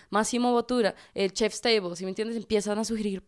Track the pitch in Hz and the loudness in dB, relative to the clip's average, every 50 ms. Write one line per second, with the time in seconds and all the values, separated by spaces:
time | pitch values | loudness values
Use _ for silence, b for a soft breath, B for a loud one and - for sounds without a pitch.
0 | B B 196 208 220 - 247 240 247 247 240 240 233 - 247 247 214 185 b b | B B 0 0 0 2 0 0 2 2 2 2 2 2 2 2 2 2 b b
1 | b b b - 196 190 - - 220 - - - - 240 226 214 185 175 175 175 | b b b -2 -2 0 0 0 0 0 0 0 0 2 2 2 2 -2 -6 -6
2 | 190 190 185 - 220 226 233 233 190 - 220 208 196 208 208 214 226 214 226 214 | -6 -6 -4 -4 -4 -4 -6 -8 -2 0 0 0 2 0 -2 -2 -2 -2 -4 -2
3 | 208 208 190 180 - | -2 -2 -4 -6 -8